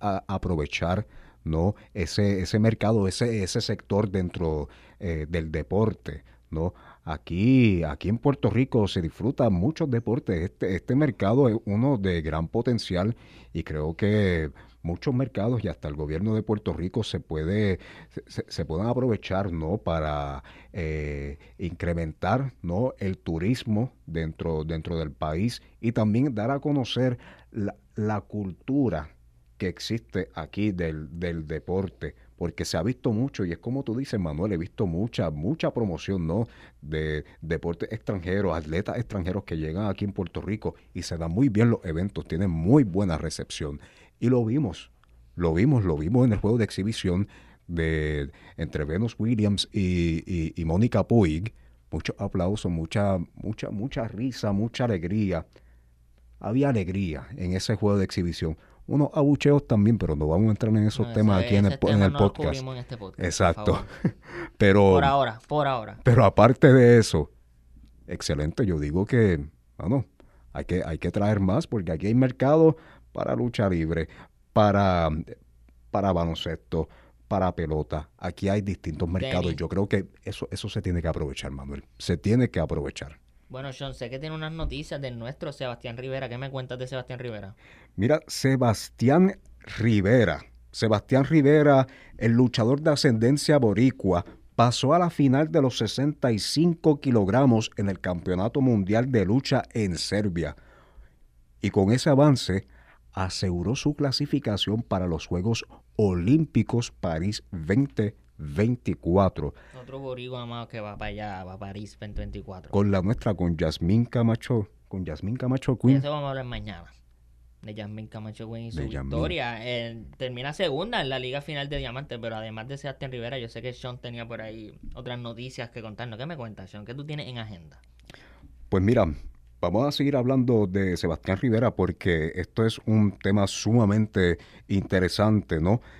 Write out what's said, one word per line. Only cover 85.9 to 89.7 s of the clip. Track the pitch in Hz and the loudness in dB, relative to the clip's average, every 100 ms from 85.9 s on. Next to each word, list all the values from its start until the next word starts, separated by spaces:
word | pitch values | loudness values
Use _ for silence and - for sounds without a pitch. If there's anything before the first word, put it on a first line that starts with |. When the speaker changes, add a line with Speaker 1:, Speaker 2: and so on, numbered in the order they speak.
| 117 | -10
Speaker 2:
Rivera. | 131 135 127 | -8 -8 -8
¿Qué | 120 | -10
me | 135 | -8
cuentas | 135 127 127 | -10 -10 -10
de | 127 | -8
Sebastián | 131 127 123 | -10 -10 -10
Rivera? | 123 107 98 - - - - - | -10 -10 -14 -18 -20 -20 -14 -2
Speaker 1:
Mira, | 110 156 - | 0 0 -2
Sebastián | - 135 131 123 101 - - 117 156 185 - - - - | -2 0 4 2 2 -6 0 4 6 6 2 -14 -20 -14